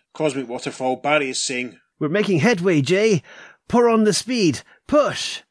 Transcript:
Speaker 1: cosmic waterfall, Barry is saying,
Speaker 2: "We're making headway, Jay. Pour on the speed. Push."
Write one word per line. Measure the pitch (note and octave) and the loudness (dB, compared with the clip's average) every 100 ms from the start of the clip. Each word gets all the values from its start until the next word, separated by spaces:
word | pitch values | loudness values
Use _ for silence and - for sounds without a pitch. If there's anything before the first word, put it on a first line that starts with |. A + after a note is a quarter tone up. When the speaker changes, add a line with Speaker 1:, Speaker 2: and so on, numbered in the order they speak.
| _ | _
Speaker 1:
cosmic | - D#3 C3 A#2 | -4 -2 -2 -8
waterfall, | B2 C#3 - C3 B2+ | -8 -10 -6 -4 -4
Barry | D3 D3+ C3+ | 0 0 0
is | B2+ | -6
saying, | - B2 B2 - _ - | -6 -6 -8 -12 _ -8
Speaker 2:
"We're | D3+ | -4
making | G3 G#3 E3+ | -2 0 2
headway, | G3+ F#3 F#3 D#3 | 2 2 2 0
Jay. | C3 F#3 A3+ F3+ - - - - - | 2 2 2 0 -2 -20 -20 -20 -2
Pour | A#3+ A#3+ | 2 4
on | A3+ | 4
the | G#3+ | 2
speed. | - A3 B3+ F3 A2+ - _ - | 0 -2 0 0 0 -8 _ 0
Push." | D4 A#3 B2+ - - _ | 2 2 -2 -8 -10 _